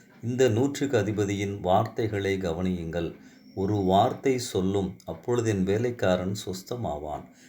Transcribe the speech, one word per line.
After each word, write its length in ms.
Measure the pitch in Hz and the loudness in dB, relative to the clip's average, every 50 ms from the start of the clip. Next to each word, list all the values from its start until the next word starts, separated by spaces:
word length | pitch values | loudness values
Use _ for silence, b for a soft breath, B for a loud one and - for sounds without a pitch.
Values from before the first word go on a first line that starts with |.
| B B B B B | B B B B B
இந்த 260 | 113 127 123 131 123 | -4 2 4 4 4
நூற்றுக்கு 500 | 107 110 131 143 139 - 143 135 131 113 | 6 4 2 2 0 -2 -2 0 2 2
அதிபதியின் 600 | 101 101 104 95 104 98 101 98 101 98 98 101 | 2 0 0 0 0 0 0 -2 -2 -4 -4 -4
வார்த்தைகளை 760 | - 90 92 107 113 113 - - 117 107 107 101 98 98 98 | 0 2 4 4 2 0 -2 -4 -4 -2 -2 -2 0 0 0
கவனியுங்கள். 800 | 95 95 87 80 85 92 92 92 87 85 82 82 85 85 80 - - B B B B B B - | 0 0 -2 -2 -2 0 -2 -2 -2 -4 -6 -4 -4 -4 -6 -6 -10 B B B B B B -6
"ஒரு 200 | 95 95 98 104 | -4 -2 0 0
வார்த்தை 640 | 104 95 92 92 98 110 127 - - - 139 131 123 | 2 2 4 6 6 6 4 2 0 0 0 0 0
சொல்லும், 580 | 120 - - 101 92 95 98 101 92 87 - - - | -2 -2 -2 0 0 0 0 0 -2 -2 -6 -8 -12
அப்பொழுது 460 | - 85 - - - 123 120 113 113 | -12 -12 -8 -4 -2 0 0 2 2
என் 140 | 104 95 92 | 0 0 2
வேலைக்காரன் 680 | 92 98 107 120 123 120 120 - 95 90 92 92 92 101 | 0 0 0 0 -2 -2 0 0 2 2 2 0 -2 -6
சொஸ்தமாவான்." 920 | 110 - - 92 92 - - 123 123 110 85 76 73 76 76 76 71 - - B B B | -6 -6 -8 -10 -10 -10 -10 -8 -6 -6 -6 -6 -6 -8 -8 -10 -10 -10 -14 B B B